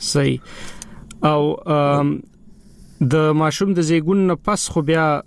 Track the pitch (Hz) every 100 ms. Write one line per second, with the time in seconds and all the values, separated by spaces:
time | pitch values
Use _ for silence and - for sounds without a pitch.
0 | - 143 139 127 - - - - - -
1 | - - 151 151 147 - 170 147 143 147
2 | 143 147 - - - - - - - -
3 | 131 156 156 156 156 - 196 175 156 165
4 | 156 196 185 165 - 202 - 170 147 160
5 | 156 147